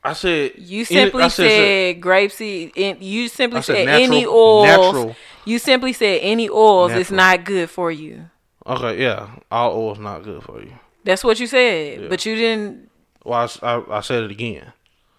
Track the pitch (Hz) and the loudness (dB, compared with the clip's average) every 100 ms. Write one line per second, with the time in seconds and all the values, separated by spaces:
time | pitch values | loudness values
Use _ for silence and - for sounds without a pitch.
0 | 131 160 190 165 139 - 180 196 233 175 | -6 -6 -4 -2 -4 -8 -14 -10 -2 2
1 | 226 254 - - 247 214 202 196 185 175 | 2 2 0 2 2 4 2 2 -2 -4
2 | 170 185 202 - 220 190 160 - 196 156 | 0 2 2 -4 -10 -10 -10 -4 -4 -4
3 | 190 208 240 - 247 240 - 214 175 147 | -8 -6 -6 -4 -4 -4 -4 -2 2 2
4 | 254 254 240 226 226 214 202 165 185 151 | 4 2 2 6 6 8 8 6 6 2
5 | 117 113 - - - 233 262 262 254 233 | -4 -8 -20 -18 -6 -4 0 0 0 -2
6 | 208 180 190 226 226 - 220 196 175 190 | 0 0 0 -2 -2 4 6 6 4 0
7 | 185 190 185 185 175 196 170 - 170 160 | -2 2 4 4 0 -4 -4 -4 -6 -6
8 | 156 170 165 _ _ _ - 127 123 98 | -14 -18 -20 _ _ _ -8 -6 -4 -2
9 | 131 104 104 123 _ 117 120 87 110 104 | -2 -4 -8 -18 _ -2 -2 -2 -6 -8
10 | 104 92 101 82 - 57 - 127 _ _ | -12 -14 -14 -16 -16 -20 -20 -20 _ _
11 | - 190 247 220 240 262 247 180 147 - | -4 -2 0 -2 0 2 2 0 -6 -10
12 | 165 180 220 220 226 220 208 - _ _ | -8 -6 -6 -2 -2 -2 -6 -12 _ _
13 | _ _ - 120 120 - 120 120 - 104 | _ _ -6 -4 -4 -6 -4 -4 -4 -10
14 | - 123 110 101 117 85 - _ _ _ | -6 -6 -6 -10 -12 -12 -18 _ _ _
15 | _ | _